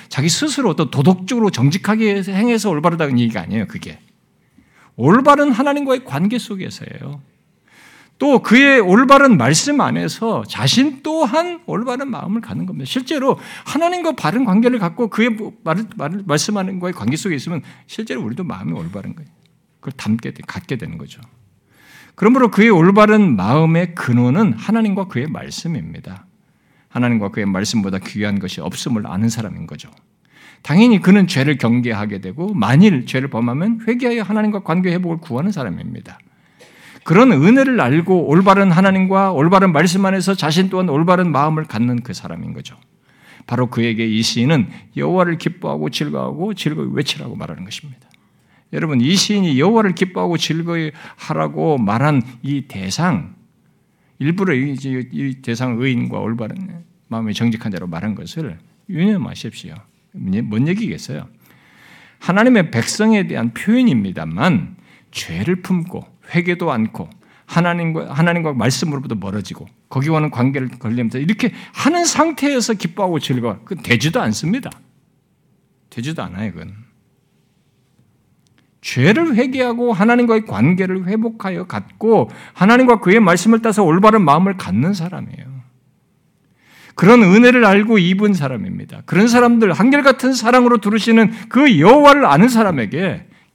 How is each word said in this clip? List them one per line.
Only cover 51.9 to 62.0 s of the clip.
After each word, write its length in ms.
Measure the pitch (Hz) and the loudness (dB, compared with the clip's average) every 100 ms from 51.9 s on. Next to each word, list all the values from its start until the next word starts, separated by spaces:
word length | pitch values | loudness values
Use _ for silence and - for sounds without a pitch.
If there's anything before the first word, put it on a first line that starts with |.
| 113 147 143 117 - | 0 2 0 -2 -8
이 260 | 135 143 - | -6 -6 -8
대상, 640 | 98 95 101 175 113 - - _ _ _ _ _ _ _ - | -10 -8 -4 -2 -2 -4 -14 _ _ _ _ _ _ _ -6
일부러 340 | 135 175 190 | -4 -2 -2
이, 220 | 127 143 131 | -2 -2 -6
이, 340 | 135 127 123 | -6 -8 -8
이 240 | 147 139 131 | -8 -8 -8
대상 400 | 127 117 127 117 | -8 -6 -4 -4
의인과 380 | 135 120 123 104 | -2 -2 -4 -6
올바른 640 | 104 117 110 - - - - _ _ | -6 -6 -8 -10 -12 -14 -20 _ _
마음의 240 | 113 110 | -8 -6
정직한 400 | 101 117 110 113 | -4 -2 -2 -6
자로 140 | 90 87 | -10 -10
말한 300 | 82 104 98 | -8 -8 -8
것을 420 | 82 - 147 82 _ _ - | -12 -12 -12 -14 _ _ -12
유념하십시오. 840 | 165 196 202 95 90 117 - 92 78 - _ _ | -2 0 0 -4 -10 -14 -14 -16 -20 -20 _ _
뭔 560 | - 95 98 110 107 147 | -10 -6 -4 -4 -2 -2
얘기겠어요? 580 | 196 202 78 - 73 - _ _ _ _ _ _ - | -2 -4 -8 -12 -12 -14 _ _ _ _ _ _ -20